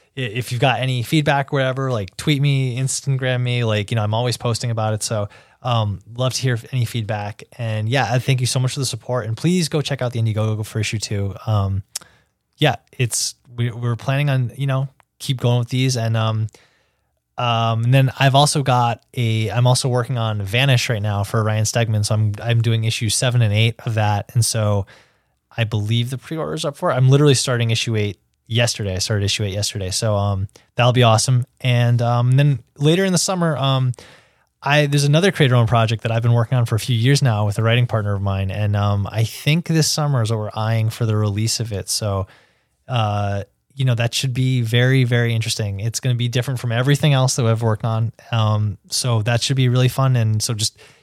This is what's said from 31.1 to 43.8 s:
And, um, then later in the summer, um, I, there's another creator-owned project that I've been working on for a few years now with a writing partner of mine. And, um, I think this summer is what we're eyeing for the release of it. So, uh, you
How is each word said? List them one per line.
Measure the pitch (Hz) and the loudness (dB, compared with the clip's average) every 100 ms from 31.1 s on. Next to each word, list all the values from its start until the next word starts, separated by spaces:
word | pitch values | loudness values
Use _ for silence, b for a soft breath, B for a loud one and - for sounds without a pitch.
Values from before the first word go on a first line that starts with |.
| 107 - 127 113 _ | 4 2 0 -2 _
And, | 127 120 120 120 | -2 2 2 2
um, | 120 120 120 | 0 0 2
then | 131 147 131 - - | 2 2 0 -6 -2
later | 147 175 196 | 0 2 2
in | |
the | 180 | 0
summer, | - 185 170 143 | 0 0 0 0
um, | 135 135 127 120 B B B B B _ | 0 0 0 -4 B B B B B _
I, | 139 147 | 2 2
there's | 147 143 | 4 2
another | 143 156 190 | 4 4 2
creator-owned | - 139 123 113 | 4 4 4 4
project | 120 110 113 | 4 2 0
that | 113 | -2
I've | 113 | 0
been | 117 | 2
working | 117 113 127 | 2 2 0
on | 117 | 0
for | |
a | 107 | 0
few | - 117 | 0 0
years | 120 143 | 4 4
now | 135 107 104 | 4 2 0
with | 98 | 0
a | |
writing | 113 120 120 | 2 2 2
partner | 110 104 | 0 -2
of | 101 | -2
mine. | 98 95 98 | -2 -2 -2
And, | 98 104 104 | -2 0 0
um, | 101 101 98 | 2 0 -2
I | 110 | -2
think | 113 - - 160 - | -4 -2 0 0 0
this | 160 147 | 0 0
summer | - 147 135 | 0 0 0
is | 110 | 0
what | 113 | -2
we're | 107 | -4
eyeing | 110 110 113 110 | -4 -2 0 0
for | - 113 | -2 0
the | 107 | 0
release | 107 101 113 - | 0 0 -2 -4
of | 113 | -4
it. | 101 - | -6 -6
So, | - 107 98 95 b b b b _ - | -4 -2 -4 -6 b b b b _ -6
uh, | 123 107 104 101 101 - _ _ | -2 -2 -2 -2 -4 -8 _ _
you | 135 | -4